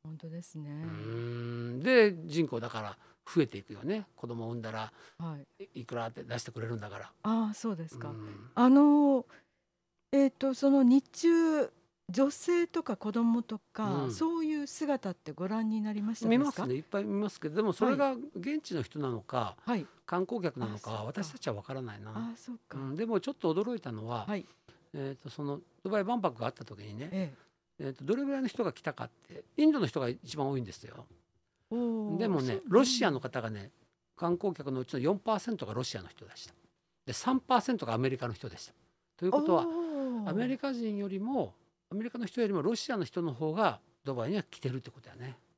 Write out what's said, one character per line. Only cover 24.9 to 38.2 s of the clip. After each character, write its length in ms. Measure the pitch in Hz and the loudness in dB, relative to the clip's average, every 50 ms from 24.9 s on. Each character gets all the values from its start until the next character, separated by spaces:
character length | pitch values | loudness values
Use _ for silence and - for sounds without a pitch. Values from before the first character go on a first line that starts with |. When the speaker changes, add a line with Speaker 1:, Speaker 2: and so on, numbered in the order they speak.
| - | -10
Speaker 2:
え 220 | 147 135 135 139 | -8 -6 -6 -8
っ 60 | _ _ | _ _
と、 60 | - | -14
そ 160 | - - 147 | -10 -6 -6
の 160 | 143 143 170 - _ _ _ | -4 -6 -6 -8 _ _ _
ド 80 | _ 196 | _ -2
バ 120 | 208 208 | 0 0
イ 20 | 196 | 0
万 160 | 196 240 240 | 0 0 0
博 180 | 190 165 120 110 | 0 -2 -2 -2
が 60 | 110 | -4
あ 20 | 120 | -4
っ 40 | - | -4
た 120 | - 113 | -6 -16
時 160 | - 107 98 101 | -16 -14 -14 -12
に 140 | 107 101 | -12 -10
ね、 120 | 107 139 170 190 | -10 -8 -6 -4
Speaker 1:
え 200 | 190 185 147 135 - _ _ _ _ _ _ _ - | -4 -4 -4 -6 -14 _ _ _ _ _ _ _ -8
え。 60 | 147 | -8
Speaker 2:
え 40 | 135 | -8
っ 40 | 131 | -8
と、 120 | - 135 | -6 0
ど 100 | 143 220 | 0 0
れ 80 | 254 285 | 0 0
ぐ 80 | 277 | -2
ら 60 | 277 | -2
い 40 | 269 | -2
の 60 | 262 | -2
人 160 | 240 - - 226 | -4 -2 -2 -2
が 80 | 170 | -2
来 100 | 135 - | -2 -4
た 120 | - 156 - | -6 -6 -6
か 120 | - - | -6 -10
っ 40 | 117 _ _ _ | -10 _ _ _
て、 160 | _ 175 170 - _ _ | _ -18 -18 -18 _ _
イ 80 | - 302 | 6 6
ン 60 | 311 | 6
ド 80 | 294 277 | 6 6
の 80 | 185 | 2
人 120 | 120 - 151 | 2 2 0
が 80 | 131 | 0
一 300 | 120 127 - - 123 - | 0 -2 -4 -8 -10 -4
番 100 | 151 139 | -2 -2
多 80 | 139 139 | 0 0
い 40 | 131 | -2
ん 20 | 120 | -4
で 80 | 98 | -6
す 120 | - - - | -10 -16 -18
よ。 240 | - - - - _ - _ _ _ _ _ _ _ _ _ _ _ | -18 -18 -18 -20 _ -20 _ _ _ _ _ _ _ _ _ _ _
Speaker 1:
お 440 | 220 240 247 233 226 220 214 214 160 | -4 -2 0 0 0 -2 -2 -2 -2
ー、 20 | |
Speaker 2:
で 100 | 190 226 | 0 2
も 140 | 214 185 147 | 2 2 2
ね、 60 | 127 | 2
Speaker 1:
そ 60 | 127 110 | 0 -2
う 20 | |
な 40 | - | -2
ん 20 | - | 0
だ。 0 | |
Speaker 2:
ロ 180 | 262 175 233 277 | 6 6 8 8
シ 180 | 254 262 240 262 | 8 4 2 2
ア 60 | 185 | 2
の 100 | 143 127 | 2 0
方 220 | - 127 - 131 | -4 -4 -6 -4
が 80 | 113 110 | -4 -4
ね、 220 | 110 101 98 110 _ _ _ _ _ _ _ _ _ | -6 -8 -10 -14 _ _ _ _ _ _ _ _ _
観 180 | - 170 170 175 | -4 0 0 0
光 200 | 175 - 190 165 | 0 0 -4 -4
客 180 | - 139 139 | -4 -6 -4
の 100 | 131 127 | -4 -4
う 40 | 127 | -4
ち 80 | - - | -4 -4
の 60 | 131 | 0
四 180 | 123 156 202 | 2 2 2
パ 180 | 190 _ 233 220 | 2 _ 0 -2
ー 40 | 208 | 0
セ 120 | - 240 | 0 -4
ン 60 | 220 | -4
ト 80 | 175 - | -4 -4
が 80 | 101 104 | -6 -4
ロ 100 | 123 127 | -4 -4
シ 140 | - - | -4 -6
ア 60 | 107 90 | -8 -10
の 60 | 80 | -10
人 160 | - - - | -18 -20 -20
で 100 | 95 - | -20 -18
し 100 | - - | -18 -20
た。 80 | - - _ _ _ _ _ _ _ _ _ _ | -20 -20 _ _ _ _ _ _ _ _ _ _
で、 60 | - 117 | -8 -8
三 260 | - - 247 262 262 | -2 0 0 0 0
パ 160 | - - - | 2 4 2
ー 40 | 220 | 4
セ 120 | - - 247 | 4 2 -2
ン 40 | |
ト 80 | 202 - | -2 0
が 80 | 113 113 | -2 0
ア 40 | |
メ 120 | 113 131 131 | 2 2 0
リ 80 | 131 | 0
カ 100 | 127 | -2